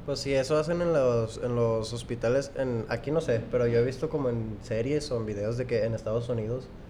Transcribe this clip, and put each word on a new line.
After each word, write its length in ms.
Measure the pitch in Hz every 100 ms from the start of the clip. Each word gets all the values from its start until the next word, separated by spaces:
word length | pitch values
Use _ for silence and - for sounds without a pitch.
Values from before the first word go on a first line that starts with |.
| -
Pues 140 | 135
sí, 140 | 139
eso 240 | 135 127 151
hacen 240 | 151 175
en 120 | 170
los, 480 | 156 127 117 110 -
en 120 | 123 120
los 360 | 117 113 107
hospitales, 600 | 120 - 120 117 131 139 -
en, 300 | 131 117 110
aquí 240 | 117 -
no 80 | 160
sé, 220 | 160 117 113
pero 160 | 123 120
yo 120 | 117
he 40 |
visto 260 | 123 127 160
como 200 | 135 131
en 280 | 117 110 104
series 500 | - 110 123 151 143
o 60 | 120
en 80 | 107
videos 320 | 101 104 120
de 80 | 123
que 180 | 117
en 100 | 110 110
Estados 340 | 110 113 117
Unidos, 380 | 120 107 127 - - -